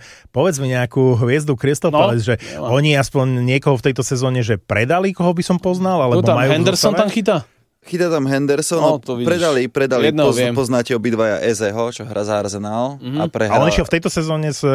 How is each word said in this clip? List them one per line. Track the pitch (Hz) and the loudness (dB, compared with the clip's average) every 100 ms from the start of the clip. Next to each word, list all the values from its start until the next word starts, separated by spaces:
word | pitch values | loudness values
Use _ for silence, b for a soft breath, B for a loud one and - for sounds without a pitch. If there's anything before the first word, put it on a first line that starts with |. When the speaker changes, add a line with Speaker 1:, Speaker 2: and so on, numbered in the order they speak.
| B B B | B B B
Speaker 1:
povedz | - 170 143 | 0 0 0
mi | 135 | -2
nejakú | 127 123 - 131 120 | -2 -2 2 2 4
hviezdu | 120 143 151 | 2 0 0
Crystal | 131 135 147 175 | -2 0 0 0
Speaker 2:
No. | 151 | 2
Speaker 1:
Palace, | 185 120 | 2 2
že | 113 113 | 0 -4
Speaker 2:
Nemám. | - 76 95 | -4 -10 -2
Speaker 1:
oni | 127 147 143 | 2 2 2
aspoň | 139 143 131 127 | 0 0 0 0
niekoho | 123 135 151 131 | 0 0 0 0
v | |
tejto | 143 127 | 0 -2
sezóne, | 127 127 131 127 | -2 -2 -2 -2
že | 110 101 | 0 -2
predali, | - 104 120 170 190 | -2 -2 0 0 -2
koho | 180 175 | 0 0
by | 175 | 0
som | - 180 | 0 0
poznal, | 185 180 185 180 | 0 -2 0 0
alebo | 131 120 | 2 2
Speaker 2:
Kto | 113 | 4
tam, | 127 | 2
Speaker 1:
majú | 135 | 2
Speaker 2:
Henderson | 151 165 180 220 | 2 2 2 2
Speaker 1:
zostávať? | 190 | 2
Speaker 2:
tam | 208 | 0
chytá? | 208 208 190 - _ _ _ | 0 0 0 -2 _ _ _
Speaker 3:
Chytá | - 170 160 | -8 -2 0
tam | 160 135 | 0 0
Henderson, | 139 143 143 151 165 | 0 0 0 0 2
Speaker 2:
No, | 151 | 2
Speaker 3:
no, | 147 | 0
Speaker 2:
to | 117 120 | -2 -4
vidíš. | 123 | 0
Speaker 3:
predali, | 170 170 135 127 | 0 2 0 0
predali, | 139 135 123 147 | 0 0 2 2
Speaker 2:
Jedného | 151 143 | 2 2
Speaker 3:
poz-, | 123 | 2
Speaker 2:
viem. | 123 | 0
Speaker 3:
poznáte | 120 127 123 120 | 0 0 0 0
obidvaja | 120 117 110 110 98 | -2 0 0 0 0
Ezeho, | 98 107 107 107 117 | -2 0 -2 -2 -6
čo | 123 | -6
hrá | 110 104 | -8 -6
za | 104 104 | -2 -2
Arsenal | 101 101 104 110 127 143 | -4 -6 -6 -4 -6 -6
Speaker 2:
Mhm. | 127 143 | -8 -4
Speaker 3:
a | 160 | -4
prehral | 117 107 113 | -2 0 2
Speaker 1:
A | |
on | 147 | 2
išiel | 175 170 | 0 0
v | |
tejto | 165 170 | -2 -2
sezóne | 175 160 156 156 | -4 -4 -2 -4
z | 135 147 | -2 0